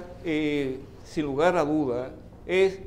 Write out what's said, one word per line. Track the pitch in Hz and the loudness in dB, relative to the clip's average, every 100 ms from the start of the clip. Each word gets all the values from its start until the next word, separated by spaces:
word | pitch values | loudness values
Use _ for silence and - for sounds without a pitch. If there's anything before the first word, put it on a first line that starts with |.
| - - | -4 -8
eh, | 170 156 151 147 135 131 - - | -2 0 2 0 0 -4 -10 -16
sin | - 165 | -8 -2
lugar | 147 135 175 175 | 0 4 4 4
a | |
duda, | 147 156 135 120 131 - - - - | 4 2 2 0 -4 -10 -16 -12 0
es | 185 190 - | 4 4 2